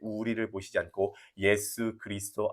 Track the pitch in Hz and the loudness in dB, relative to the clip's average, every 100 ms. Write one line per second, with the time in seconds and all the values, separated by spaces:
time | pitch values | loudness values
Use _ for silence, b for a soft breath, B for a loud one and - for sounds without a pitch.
0 | 110 107 113 113 110 98 98 95 85 98 | -4 -4 -2 0 -2 -4 -2 -2 -2 0
1 | 98 B B - 98 104 - - 113 113 | -2 B B 2 4 4 2 -2 -2 -4
2 | 107 101 - - 104 | -6 -6 -6 -2 0